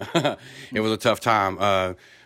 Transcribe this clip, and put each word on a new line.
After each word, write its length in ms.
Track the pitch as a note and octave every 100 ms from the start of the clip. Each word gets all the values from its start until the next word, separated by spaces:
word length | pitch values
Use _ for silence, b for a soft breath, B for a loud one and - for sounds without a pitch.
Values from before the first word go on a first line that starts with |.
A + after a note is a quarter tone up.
| G#2
<laughs> 220 | E3 C#3 G#2 B B B
It 80 | A2+
was 120 | A2
a 40 | A2
tough 220 | A#2 G#2
time. 400 | A#2+ A2 G2 F#2+
Uh, 360 | G2+ F#2+ F#2 F2+ B B